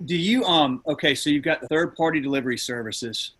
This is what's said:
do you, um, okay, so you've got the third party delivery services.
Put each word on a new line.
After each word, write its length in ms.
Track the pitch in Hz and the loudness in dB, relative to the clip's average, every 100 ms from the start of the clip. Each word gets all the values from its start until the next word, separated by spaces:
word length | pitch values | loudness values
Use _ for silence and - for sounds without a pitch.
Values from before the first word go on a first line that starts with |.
do 120 | 147 170 | -4 0
you, 280 | 185 247 | 2 2
um, 380 | 180 165 139 127 - | 4 4 4 2 -4
okay, 280 | 143 151 | 0 0
so 140 | 131 151 | 2 2
you've 140 | 147 | 0
got 180 | 160 156 | 0 -2
the 60 | 117 | 0
third 300 | 156 170 - | 0 0 0
party 240 | 165 156 | 0 0
delivery 380 | 139 139 127 113 | 0 -2 -2 -4
services. 720 | - 120 110 - 117 107 - | -4 -6 -6 -8 -8 -8 -10